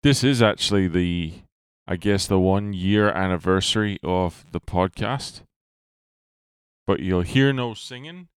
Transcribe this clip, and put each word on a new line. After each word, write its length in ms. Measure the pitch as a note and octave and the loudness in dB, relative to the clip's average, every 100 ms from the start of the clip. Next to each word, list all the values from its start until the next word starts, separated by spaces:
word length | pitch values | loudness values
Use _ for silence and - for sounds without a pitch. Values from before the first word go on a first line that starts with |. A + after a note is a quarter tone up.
This 220 | D3 C3+ | 4 4
is 160 | B2+ B2+ | 2 4
actually 480 | A2 - - G2+ F#2 | 2 2 0 2 2
the, 540 | F2 F2+ F2 D#2+ E2 _ _ _ _ - | 0 0 -2 -6 -10 _ _ _ _ -10
I 100 | F2+ | -4
guess, 300 | G#2 G2+ - | 0 0 2
the 140 | G2 | 2
one 320 | F#2 G2 G#2 | 4 2 -2
year 380 | F#2+ F#2 G#2 G#2 | -4 0 2 2
anniversary 880 | E2+ F#2+ F2+ F2 F#2+ - A2 G#2+ G2 | 2 -2 -2 2 0 2 -2 -2 -4
of 440 | E2 F2+ F2+ - - | -2 0 -2 -4 -12
the 80 | E2+ | -10
podcast. 800 | - F2 F#2 - G#2+ C3+ - - - _ _ _ _ _ _ _ _ _ _ _ _ _ - | -4 -2 -2 -2 -6 -6 -10 -18 -20 _ _ _ _ _ _ _ _ _ _ _ _ _ -2
But 140 | G2 | -2
you'll 200 | F#2 F2+ | 0 0
hear 320 | F2 C3 C#3 | 2 2 2
no 220 | C3+ A#2+ | 0 -6
singing 540 | A2 - B2 D3+ F3 F3 | -10 -16 -16 -16 -20 -20